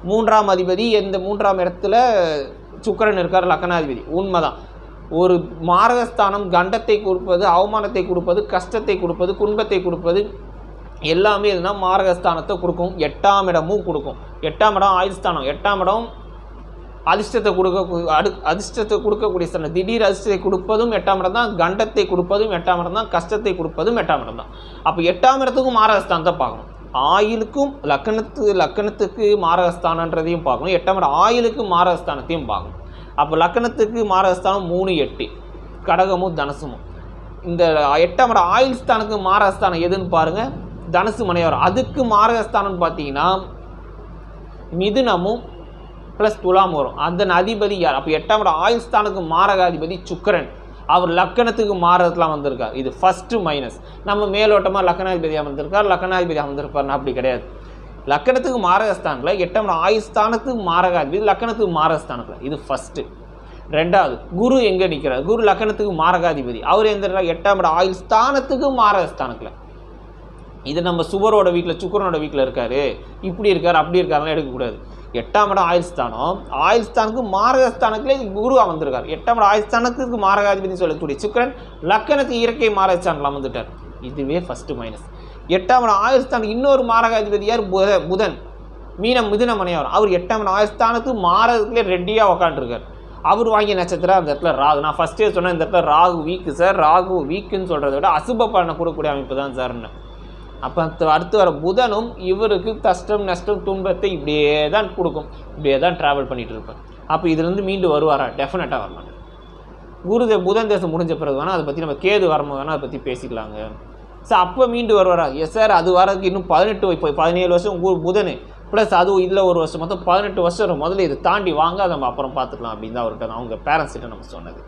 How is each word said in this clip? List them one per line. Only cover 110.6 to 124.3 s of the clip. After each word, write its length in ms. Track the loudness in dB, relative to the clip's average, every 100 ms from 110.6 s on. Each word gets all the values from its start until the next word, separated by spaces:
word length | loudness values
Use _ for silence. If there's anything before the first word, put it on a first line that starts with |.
| 2
தேசம் 200 | 0 0
முடிஞ்ச 200 | -2 -2 -2
பிறகு 180 | -2 -2
வேணா 140 | -2 -2
அதை 80 | -4
பத்தி, 160 | -6
நம்ம 140 | -6 -2 2
கேது 200 | 4 4
வரும்போது 260 | 2 -2 -6
வேணா 140 | -4 -6
அதை 80 | -6
பத்தி 140 | -8 -6
பேசிக்கலாங்க. 500 | -8 -8 -10 -10 -12 -12 -14 -18 -20 -20 -20 0
சார், 140 | 2 2
அப்ப 220 | 2 2
மீண்டு 200 | 2 2 4
வருவாரா? 260 | 6 4 0 -2
எஸ் 100 | -4 2
சார், 180 | 4 4
அது 100 | 6 4
வரதுக்கு 320 | 4 2 -2
இன்னும் 200 | -2 2
பதினெட்டு, 400 | 2 4 2 0 0
இப்போ 140 | -2 0
பதினேழு 300 | 2 2 2 2
வருஷம் 260 | 2 -2
கு-, 180 | 0 0 2
புதனு 300 | 0 0 -6 -14 -20 -2
பிளஸ் 240 | 0 4 4
அது 100 | 4 4
இதுல 160 | 2 2 4
ஒரு 100 | 2
வருஷம், 200 | 0 -4
மொத்தம் 180 | -6 -4 2
பதினெட்டு 340 | 2 2 0
வருஷம் 200 | 0 2 0
வரும். 140 | 0
முதல்ல 200 | -2 0 0
இதை 80 | 0 0
தாண்டி 240 | 0 0 2
வாங்க, 180 | 0 0
அதை 80 | -2
நம்ம 140 | 0 -4
அப்புறம் 200 | -4 -6 -4
பார்த்துக்கலாம் 340 | -6 -8 -10
அப்படின்னு 220 | -10 -8 -4
தான் 80 |
அவர்கிட்ட, 320 | -6 -6 -10 -8
அவங்க 200 | -10 -8 -2
பேரண்ட்ஸ் 280 | -2 -2 -8
கிட்ட 120 | -14
நம்ம 120 | -16 -16